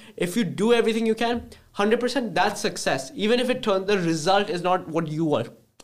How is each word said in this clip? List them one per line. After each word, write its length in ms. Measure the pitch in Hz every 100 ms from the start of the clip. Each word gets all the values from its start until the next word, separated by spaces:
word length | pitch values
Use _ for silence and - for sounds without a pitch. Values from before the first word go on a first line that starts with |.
| - -
if 200 | 175 226
you 60 |
do 280 | 180 135 220
everything 340 | 233 226 226 226
you 80 |
can, 340 | 220 233 240 - - _
hundred 280 | - 208 240
percent, 340 | 247 277 226
that's 260 | 165 202 208
success. 520 | 196 - 185 131 -
Even 240 | - 208 247
if 80 | 247
it 120 | 254
turns, 240 | 220 190 190
the 120 | 202
result 520 | 165 160 156 202 202
is 120 | 175
not 260 | 180 180 180
what 180 | 160 160
you 160 | 151
want, 260 | 160 131 117 - _ -